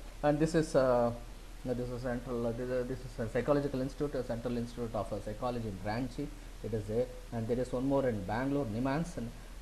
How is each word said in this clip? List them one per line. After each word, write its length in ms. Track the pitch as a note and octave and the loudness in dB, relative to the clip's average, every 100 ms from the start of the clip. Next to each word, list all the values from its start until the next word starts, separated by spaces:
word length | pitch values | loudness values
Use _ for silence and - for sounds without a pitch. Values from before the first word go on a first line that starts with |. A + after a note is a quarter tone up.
| - - | -10 0
And 160 | D3 D3 | 4 6
this 160 | D#3+ | 6
is, 220 | E3 D3+ C#3 | 4 6 6
uh, 340 | C3 B2 A#2+ A#2 - - - - | 6 6 6 2 -8 -12 -12 -8
this 240 | B2+ A#2+ B2 | -4 -2 -2
is 140 | B2 | -2
central, 440 | A#2+ B2 B2+ A#2+ A#2 | -2 -2 -2 0 0
uh, 60 | |
this, 180 | A#2 B2 | 0 0
uh, 140 | B2+ B2 | 0 0
this 120 | C3 | -4
is 200 | - - | -6 -4
a 100 | A2 | 0
psychological 500 | B2 A#2 D3 C#3 C3 | 0 4 4 4 0
institute, 340 | C3+ - C#3+ | -2 -2 -2
a 80 | C3+ | -2
central 340 | A#2+ A#2 B2 A#2+ | -2 -2 -2 -2
institute 360 | A#2 - A#2+ | -2 -4 -4
of, 160 | A2+ G2 | -2 -2
uh, 100 | G#2 | -4
psychology 440 | G#2+ G#2+ B2+ A#2+ A2 | -4 -4 -2 -2 -4
in 100 | F#2 | -4
Ranchi. 420 | G2+ A2+ C3 - C#3+ - - - | -2 -2 -2 -4 -6 -6 -12 -8
It 120 | A2 | -4
is 100 | A2 | -2
there, 220 | G2+ A2 F3+ - - | 0 0 0 -4 -8
and 160 | A#2 A2 | -4 0
there 100 | A#2+ | 0
is 140 | B2 | 0
one 140 | B2+ C3+ | 0 2
more 200 | C#3 C3 | 4 4
in 160 | G#2+ | 2
Bangalore, 420 | F#2 A2 C3+ C#3+ B2+ | 0 0 0 0 0
nimans, 500 | G#2+ C3+ C#3+ E3+ - | 0 0 0 -2 -4
and 140 | A#2 - - - | -6 -8 -12 -6